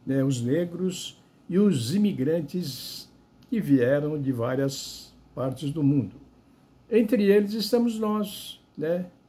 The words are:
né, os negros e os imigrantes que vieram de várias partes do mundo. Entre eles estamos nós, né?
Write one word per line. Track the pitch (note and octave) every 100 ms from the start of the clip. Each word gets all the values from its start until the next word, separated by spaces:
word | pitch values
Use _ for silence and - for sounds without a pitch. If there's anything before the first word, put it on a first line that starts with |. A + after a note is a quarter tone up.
| -
né, | C3+
os | C3+ B2
negros | A#2+ D3+ F3 E3+ F#3 - - - _ _ -
e | F3+
os | G#3 D3 A2+
imigrantes | F#3+ G#3 C#3 C#3 E3+ C#3+ F3+ D3+ - - - - _ _ _ -
que | A3+
vieram | D#3 C#3 A#2+ C#3+ D3+ D3+
de | C3+
várias | A#2+ A#2+ C3 C#3 C#3 - - - - -
partes | - C3 B2+ C#3+
do | D#3+
mundo. | C#3 C#3+ G2 - - _ _ _ _ _ _
Entre | A3 A3+ B3 G3+
eles | G3+ G3+
estamos | A3 G3 A#3+ A#3 A3
nós, | G#3+ G#3+ G3 - - - _ -
né? | D3+ F3 F3+ _